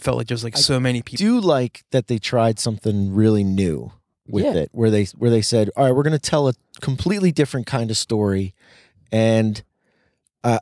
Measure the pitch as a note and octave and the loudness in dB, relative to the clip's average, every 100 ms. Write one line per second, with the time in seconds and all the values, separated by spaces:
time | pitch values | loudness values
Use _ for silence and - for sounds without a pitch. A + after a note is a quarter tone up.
0 | - A#2+ A#2 A#2 A#2 - - C3 B2+ B2 | -4 -2 -4 -6 -6 -2 0 0 0 -2
1 | - - G#3 B3 F#3 C#3 B2 - _ C3 | -6 -2 0 2 2 2 0 -6 _ -4
2 | - A#2 - A#2+ A2+ G#2+ A#2 G#2 A2+ G#2 | -2 -4 -2 2 2 0 -4 -4 -2 -2
3 | G2 G2 A2 G#2+ G2 F#2+ F#2 C#2+ A#1+ - | 0 2 4 4 2 0 -2 -4 -8 -18
4 | _ _ - G#2 C4+ - C#2+ - A2+ G#2 | _ _ -6 -2 0 0 -4 0 2 2
5 | G2 - A#2+ A2+ G#2 A#2 G#2 - C3+ B2+ | 0 -2 2 2 2 0 0 2 2 2
6 | D3 D#3 - D3+ C3+ - _ - - C3 | 2 -2 0 0 0 -2 _ -10 -6 -4
7 | F3+ G#3 F#3 D#3 C#3+ C3 A2 C3 A2 A2 | -2 0 0 2 0 -2 -4 -4 -4 -4
8 | - G#2+ G#2 F#2+ F#2+ - _ _ _ _ | -2 0 0 0 -4 -10 _ _ _ _
9 | _ A2 A2+ A2+ A2 G#2 - _ _ _ | _ 0 2 2 0 -4 -12 _ _ _
10 | _ _ _ _ A#2+ A2+ | _ _ _ _ -2 -2